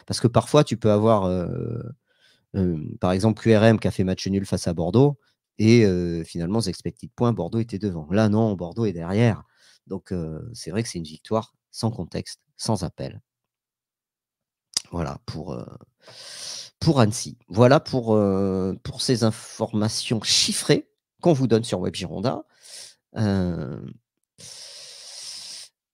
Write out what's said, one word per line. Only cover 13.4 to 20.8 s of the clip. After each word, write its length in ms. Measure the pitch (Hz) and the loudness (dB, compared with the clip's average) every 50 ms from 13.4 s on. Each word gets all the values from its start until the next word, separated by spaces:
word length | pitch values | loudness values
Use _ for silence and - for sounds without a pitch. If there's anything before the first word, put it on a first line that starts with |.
| _ _ _ _ _ _ _ _ _ _ _ _ _ _ _ _ _ _ _ _ _ _ _ _ _ _ - - - - | _ _ _ _ _ _ _ _ _ _ _ _ _ _ _ _ _ _ _ _ _ _ _ _ _ _ -8 -8 -8 -6
Voilà 280 | - 87 78 69 71 - _ | -8 -6 -6 -6 -8 -12 _
pour, 260 | - - 80 80 87 | -14 -12 -12 -10 -10
euh, 140 | 64 57 - - - - - _ _ _ _ - - - - - - - - - - - - - _ _ | -10 -12 -12 -14 -18 -20 -20 _ _ _ _ -20 -20 -20 -18 -18 -16 -14 -14 -14 -14 -14 -16 -18 _ _
pour 220 | - 160 143 135 | 2 4 6 6
Annecy. 360 | 110 104 101 - - 73 - - _ _ | 6 4 2 -2 -8 -10 -12 -16 _ _
Voilà 320 | 85 110 123 123 139 160 | 4 6 6 8 8 6
pour, 340 | - - 135 127 113 113 107 | 4 0 -4 -2 0 2 2
euh, 640 | 107 101 98 95 95 98 95 95 95 95 95 92 - - | 4 4 2 2 0 0 0 0 -2 -2 -4 -4 -6 -10
pour 180 | - - - | -12 -8 -4
ces 240 | - - 123 107 117 | -2 0 0 2 2
informations 960 | 110 - - - - - - 110 - - 104 104 110 - - - - 120 104 | 0 0 -2 -10 -16 -8 -6 -6 -4 -2 -2 0 0 -2 -4 -4 -2 -4 -2
chiffrées 680 | - - - - - 214 208 - - - 147 - | 0 0 0 2 2 0 -2 -2 2 2 2 2